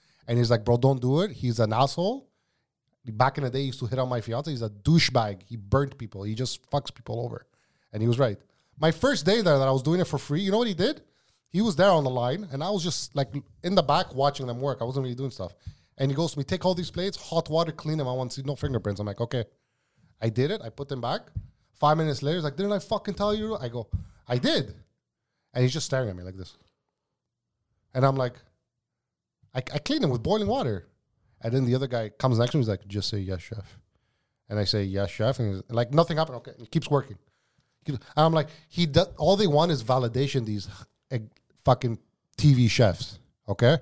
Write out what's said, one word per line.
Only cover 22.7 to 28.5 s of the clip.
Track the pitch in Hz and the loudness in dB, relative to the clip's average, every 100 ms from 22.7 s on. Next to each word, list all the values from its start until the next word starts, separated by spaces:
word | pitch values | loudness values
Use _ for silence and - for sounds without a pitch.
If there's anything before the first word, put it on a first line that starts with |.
I | 202 | -2
fucking | - 208 - | -2 -4 -4
tell | 185 208 | -2 -2
you?" | 214 214 220 | -2 -4 -6
I | 123 | -6
go, | 120 - - - - - | -8 -6 -6 -8 -16 -4
"I | 123 | 0
did." | 214 277 - - - _ _ _ _ _ _ | 2 0 -2 -10 -20 _ _ _ _ _ _
And | 127 | 0
he's | 127 | 0
just | 147 - | 0 -4
staring | 131 117 | -2 -4
at | 90 | -6
me | |
like | 90 95 | -12 -14
this. | 92 - _ _ _ _ _ _ _ _ _ _ _ _ _ | -16 -18 _ _ _ _ _ _ _ _ _ _ _ _ _
And | 131 | 0
I'm | 135 135 | 2 2
like, | 101 - _ | -2 -6 _